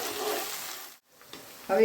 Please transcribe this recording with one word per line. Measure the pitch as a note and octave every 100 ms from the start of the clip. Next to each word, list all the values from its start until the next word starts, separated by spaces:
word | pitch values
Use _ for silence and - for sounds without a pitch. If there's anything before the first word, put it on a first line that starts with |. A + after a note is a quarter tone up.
| - G#4 G#4+ G#4 - - - - - - _ _ - - - - -
હવે | G3